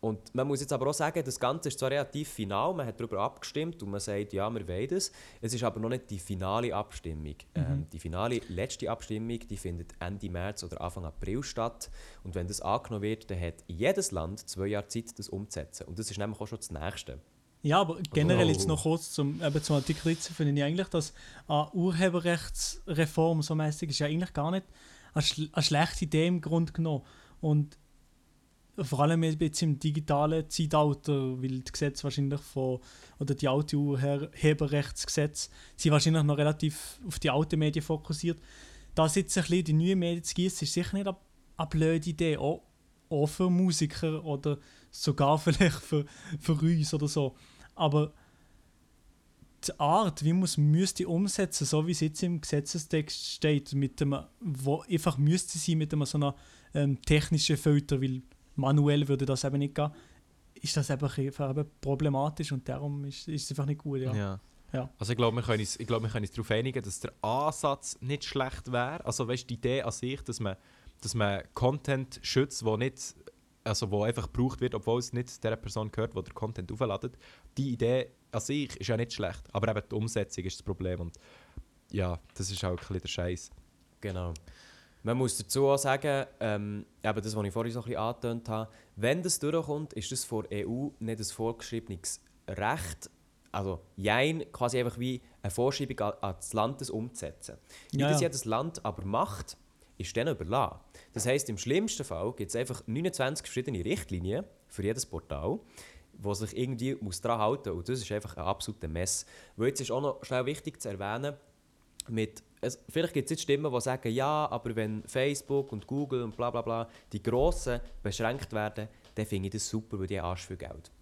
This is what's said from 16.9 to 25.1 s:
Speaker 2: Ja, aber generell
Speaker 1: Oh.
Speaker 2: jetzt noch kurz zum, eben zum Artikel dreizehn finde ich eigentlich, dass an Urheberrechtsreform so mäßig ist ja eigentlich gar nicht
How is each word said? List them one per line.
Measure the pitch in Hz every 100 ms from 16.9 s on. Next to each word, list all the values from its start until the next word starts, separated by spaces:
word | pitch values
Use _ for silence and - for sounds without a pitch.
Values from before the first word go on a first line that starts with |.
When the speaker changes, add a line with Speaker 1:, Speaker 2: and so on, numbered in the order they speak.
| - - 65 - _ _ _
Speaker 2:
Ja, | 143 165
aber | 185 165 190
generell | 156 156 180 165
Speaker 1:
Oh. |
Speaker 2:
jetzt | 156 -
noch | 151
kurz | 160 165 -
zum, | - 143 156
eben | 160 147
zum | 151 147
Artikel | 131 151 165
dreizehn | 165 - 165
finde | 147
ich | 143
eigentlich, | 143 175 185
dass | 170 156 - - - -
an | 147 151
Urheberrechtsreform | 190 180 165 190 175 170 170 - - - - - 156 156 - 160 160
so | 151 156
mäßig | 156 151 160
ist | 135
ja | 147
eigentlich | 156 180
gar | - 151
nicht | 190 - - - - -